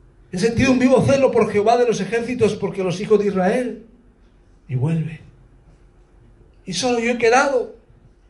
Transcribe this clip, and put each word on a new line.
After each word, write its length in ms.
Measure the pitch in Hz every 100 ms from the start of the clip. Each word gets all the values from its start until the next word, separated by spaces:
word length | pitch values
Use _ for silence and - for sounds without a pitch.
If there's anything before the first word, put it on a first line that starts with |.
| _ _ _
"He 60 | 185
sentido 340 | 226 233 262
un 60 | 254
vivo 260 | 254 262
celo 260 | - 277 262
por 200 | 226 208
Jehová 260 | 208 208 247
de 100 | 247
los 140 | 196
ejércitos, 540 | 190 233 233 247 208
porque 280 | - 196 190
los 180 | 185 175
hijos 180 | 214 202
de 80 | 202
Israel". 600 | 185 180 247 240 214 - - _ _ _ _ _ _ -
Y 80 | 123
vuelve. 440 | 143 165 147 - - - _ _ _ - _ _ _ _ _ _ _ _
"Y 80 | -
solo 260 | 185 254 240
yo 140 | 233
he 60 | 240
quedado, 580 | 226 247 285 254 - - _ _ _ _ _